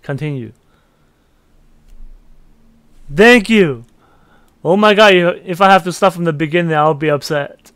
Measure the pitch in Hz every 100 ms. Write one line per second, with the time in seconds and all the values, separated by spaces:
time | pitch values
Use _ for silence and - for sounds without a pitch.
0 | - 139 151 139 117 - _ _ _ _
1 | _ _ _ _ _ _ _ _ _ -
2 | - - _ - _ _ _ _ _ _
3 | - 143 220 247 190 220 175 120 117 _
4 | _ _ _ _ _ _ 147 190 214 202
5 | 214 185 175 180 - 170 190 190 180 165
6 | 190 170 170 147 156 170 170 156 151 147
7 | 156 147 - 151 143 - _